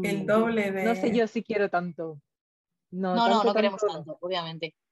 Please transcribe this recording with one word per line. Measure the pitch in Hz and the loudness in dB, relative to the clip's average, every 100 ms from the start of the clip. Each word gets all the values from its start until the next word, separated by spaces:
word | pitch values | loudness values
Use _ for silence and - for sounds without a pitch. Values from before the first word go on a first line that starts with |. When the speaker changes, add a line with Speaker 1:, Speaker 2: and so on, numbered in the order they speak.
Speaker 1:
el | 180 - | -2 -2
Speaker 2:
Mm. | 160 | 2
Speaker 1:
doble | 214 226 226 202 | 2 4 0 -2
de | 190 | 0
Speaker 2:
No | 214 220 | 0 0
sé | 233 226 | 2 2
yo | 220 | 0
si | 233 | -2
quiero | - 214 196 | -2 0 0
tanto. | 175 175 165 165 151 _ _ _ _ _ _ _ | 0 -4 -6 -10 -10 _ _ _ _ _ _ _
No, | 185 190 185 | -6 0 2
Speaker 3:
No, | 233 | 4
no, | 226 | 4
Speaker 2:
tanto, | 202 | 4
Speaker 3:
no | |
queremos | 208 208 190 | 2 2 0
Speaker 2:
tanto | 208 | -4
no. | 165 156 | -4 -10
Speaker 3:
tanto, | - | -10
obviamente. | 180 180 165 165 160 - _ | -6 -4 -6 -8 -10 -12 _